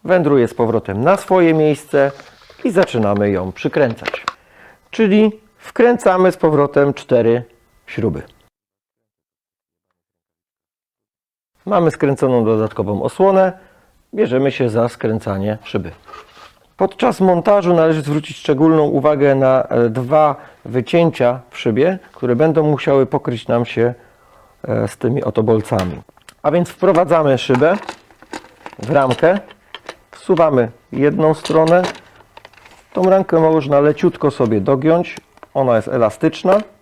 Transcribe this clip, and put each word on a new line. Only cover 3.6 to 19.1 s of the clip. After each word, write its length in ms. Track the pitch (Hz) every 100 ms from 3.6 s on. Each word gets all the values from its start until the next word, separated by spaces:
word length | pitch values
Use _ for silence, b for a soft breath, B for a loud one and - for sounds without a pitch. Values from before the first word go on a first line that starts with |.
| 139 160 135 110 - - - B B B B B _
Czyli 400 | - 220 208 214 208 _ _
wkręcamy 760 | - - 240 240 202 185 185
z 60 | 175
powrotem 560 | 160 151 143 143 143
cztery 500 | 135 - 123 113 117 120 _ _ _ _
śruby. 360 | - 104 69 - _ _ _ _ _ _ _ _ _ _ _ _ _ _ 90 90 90 85 87 _ _ _ _ _ _ _ _ _ _ _ _ _ _ -
Mamy 260 | 202 165
skręconą 540 | - 139 135 135 123 110
dodatkową 580 | 110 107 - 101 101
osłonę, 500 | - - 190 190 185 180 b b b b _
bierzemy 380 | - 220 127 139
się 180 | 127 127
za 200 | 110 117
skręcanie 680 | - 113 110 110 98 101 107
szyby. 280 | - 107 87 - B B B B B B B _
Podczas 420 | 190 - 254 165
montażu 540 | 190 175 170 208 180
należy 280 | 175 160 156
zwrócić 360 | 139 147 151 -
szczególną 460 | - 135 160 160
uwagę 520 | 147 143 139